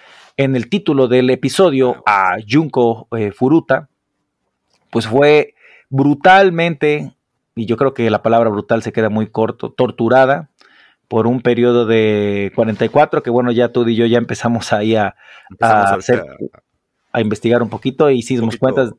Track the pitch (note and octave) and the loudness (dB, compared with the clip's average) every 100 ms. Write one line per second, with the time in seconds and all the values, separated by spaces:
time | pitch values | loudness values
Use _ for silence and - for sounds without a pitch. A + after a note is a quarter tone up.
0 | - - - - C3+ C3 A2 G3+ - C#3 | -20 -20 -12 -4 -2 -2 -4 -4 -2 0
1 | B2+ B2+ B2+ B2+ C3+ - F#3 C3+ B2+ - | 2 2 2 0 -2 2 2 2 0 0
2 | - G2+ F#2 F#2 G#2+ C3+ D#3+ C3+ A#2+ A2+ | 0 0 0 -2 -2 -2 0 0 0 -2
3 | - A2+ G#2 - C3 E3 - C3 D3 _ | -8 -6 -6 -2 0 2 0 -2 -4 _
4 | _ _ _ _ _ _ _ _ _ A#2 | _ _ _ _ _ _ _ _ _ -6
5 | A2 B2 D3 D3+ - _ - - _ C3+ | -2 2 4 4 0 _ -20 -20 _ -2
6 | C#3 C#3+ F#3 F#3+ G3 E3+ E3+ D#3 D3+ D3 | 0 2 4 6 4 2 -2 -2 -2 -2
7 | D3 - _ _ _ - A2+ A#2 C3+ C3 | -6 -16 _ _ _ -10 -4 0 0 0
8 | A#2 G#2 A2 A#2 A2+ G#2 - A#2 A2+ A2+ | 0 0 2 2 2 -2 -2 -4 -2 -2
9 | A2 G#2+ G#2+ - A2 A#2 - - B2 - | -2 -2 -4 -2 -4 -4 -10 -4 -4 -2
10 | A#2 B2+ C3 D3 D#3+ _ _ _ _ _ | 2 4 4 0 -6 _ _ _ _ _
11 | _ A2+ A2+ B2+ A#2+ A#2 A#2+ A#2+ A2+ A2+ | _ -2 0 0 0 2 2 2 2 2
12 | G#2+ G#2 G#2 G2+ G2 - A2 G#2 A2+ C#3+ | 2 0 -2 -4 -4 -2 -2 -2 0 0
13 | D3+ D3+ B2+ A#2+ B2 A#2 A#2+ B2 A#2 A2+ | 0 0 -2 -2 0 0 0 0 0 0
14 | A#2 A#2+ A#2+ A#2 A#2+ A#2 - G#2+ A2 A2 | 2 0 -2 -4 -4 -4 -2 -2 0 0
15 | G2 - - - - F#2+ A#2 G#2+ G2 G2 | -2 -6 -20 -20 -20 -4 0 2 2 0
16 | F#2+ A#2+ D2+ C2+ - - _ _ _ _ | -2 -2 -4 -14 -16 -16 _ _ _ _
17 | _ A#2 G#2+ G#2 A#2 A#2+ A#2 A2 C3+ B2+ | _ -4 -2 -2 0 0 0 -6 -8 0
18 | D3+ B2+ A#2 B2+ A2+ A2+ C3 A2+ B2 | 0 0 -2 -4 -4 -2 -2 -2 -4